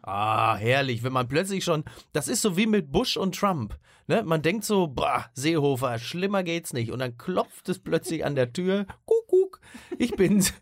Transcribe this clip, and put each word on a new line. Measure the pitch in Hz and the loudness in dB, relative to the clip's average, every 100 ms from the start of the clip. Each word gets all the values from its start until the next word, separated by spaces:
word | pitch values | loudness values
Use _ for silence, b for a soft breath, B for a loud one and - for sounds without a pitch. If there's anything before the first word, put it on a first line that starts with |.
Ah, | - 101 107 110 113 104 | -6 -2 2 2 2 2
herrlich, | 113 135 135 117 | 2 2 2 -2
wenn | 127 | -2
man | 131 120 | -2 0
plötzlich | 143 190 190 175 | 0 0 -2 0
schon, | 156 - B B | -2 -2 B B
das | 151 - | -4 -2
ist | 254 | 0
so | 214 170 | 2 2
wie | 226 | 2
mit | 208 143 | 2 2
Bush | 170 254 - | 0 0 0
und | 190 - | -2 0
Trump, | - 143 101 - b b - | 0 0 -6 -10 b b -2
ne? | 190 | 0
Man | 180 160 | 2 2
denkt | 160 214 | 2 0
so, | - 202 165 | 0 0 0
boah, | 117 147 127 - | 0 -2 -2 -4
Seehofer, | - 151 165 143 127 131 117 | -4 0 2 2 2 -2 -4
schlimmer | - 170 202 196 | -6 -4 -2 -2
geht's | 175 170 170 | -2 -4 -4
nicht. | 135 113 | -4 -4
Und | 123 | -4
dann | 127 120 | -6 -6
klopft | - 185 240 - - | -4 -2 -4 -6 -6
es | 185 | -6
plötzlich | - 165 - 160 143 | -2 -2 -2 -4 -2
an | 139 | 0
der | 123 | 0
Tür, | 180 185 202 196 B - | 0 0 0 -2 B 0
Kuckuck, | 453 - 370 381 - B B B - | 0 4 2 2 -4 B B B -4
ich | 240 403 | -2 2
bin's. | 180 202 185 - | 4 4 2 0